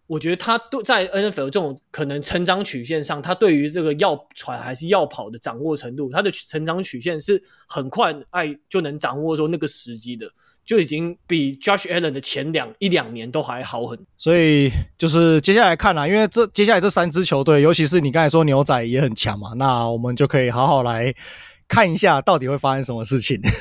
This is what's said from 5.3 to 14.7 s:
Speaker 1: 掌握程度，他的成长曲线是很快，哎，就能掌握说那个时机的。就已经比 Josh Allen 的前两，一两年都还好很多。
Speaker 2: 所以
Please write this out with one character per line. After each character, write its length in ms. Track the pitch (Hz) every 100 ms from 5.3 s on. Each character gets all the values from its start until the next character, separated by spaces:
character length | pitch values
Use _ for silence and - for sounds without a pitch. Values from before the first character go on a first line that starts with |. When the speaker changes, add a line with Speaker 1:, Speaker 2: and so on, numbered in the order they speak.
| -
Speaker 1:
掌 240 | - 117
握 160 | 156 151
程 200 | 123 131
度， 120 | 135
他 100 | 151
的 80 | 196
成 340 | - - 156
长 160 | 156 175
曲 200 | 185 123
线 200 | 165 160
是 220 | 170 196 - _ -
很 240 | 156 135
快， 240 | 202 190 147 -
哎， 260 | 180 156 143 -
就 120 | 190
能 160 | 160 151
掌 240 | 131 135
握 140 | 160
说 140 | 156 156
那 100 | 170
个 80 | 147
时 320 | - 120 117
机 160 | 117
的。 160 | 117 107 _ _ _
就 160 | - 220
已 40 |
经 320 | 147 151 170 175 -
比 280 | 170 139 135
Josh 280 | 208 202 170
Allen 240 | 175 160
的 100 | 135
前 320 | - - 143
两， 160 | 156 120 -
一 80 | 196
两 260 | 170 117
年 160 | 117 113
都 100 | 151
还 220 | - 123
好 240 | 127 120 117
很 100 | 120
多。 80 | - -
Speaker 2:
所 200 | 160 170
以 320 | 160 147 139